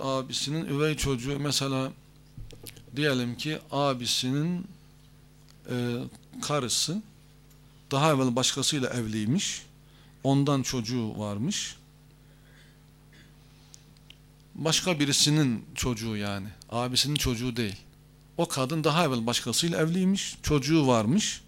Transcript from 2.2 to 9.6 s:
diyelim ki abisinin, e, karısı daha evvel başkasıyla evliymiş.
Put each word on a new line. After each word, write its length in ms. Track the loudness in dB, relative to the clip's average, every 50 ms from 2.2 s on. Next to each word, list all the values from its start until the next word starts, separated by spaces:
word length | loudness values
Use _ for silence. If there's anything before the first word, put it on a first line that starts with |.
| -20 -20 -18 -16 -16 -16 -16 -18 -18 -18 -18 -18 -18 -10 -4
diyelim 400 | -2 0 2 2 0 0 -2 -4
ki 220 | -6 -6 -6 -6 -6 -8 -4
abisinin, 960 | -2 0 0 0 0 0 -2 -2 -2 0 0 0 0 0 0 0 -2 -4 -6 -10 -16 -20 -20 -20 -20 -20 -20 -20 -20 -20 -20 -20 -20 -20 -20 -20 -20 -16 -10 -6
e, 260 | -4 -2 -2 -2 -2 -4 -6 -8 -12 -16 -20 -16 -12 -6
karısı 600 | -4 -2 0 0 0 0 0 -2 0 -2 -2 -4 -6 -10 -16 -20 -20 -20 -20 -20 -20 -20 -20 -20 -20 -20 -20 -18 -6 -2
daha 220 | 0 4 4 4
evvel 240 | 4 4 4 2 2
başkasıyla 540 | 2 0 0 0 0 0 0 0 0 0 -2
evliymiş. 720 | -2 -2 -4 -2 -2 0 0 2 0 0 0 -2 -6 -8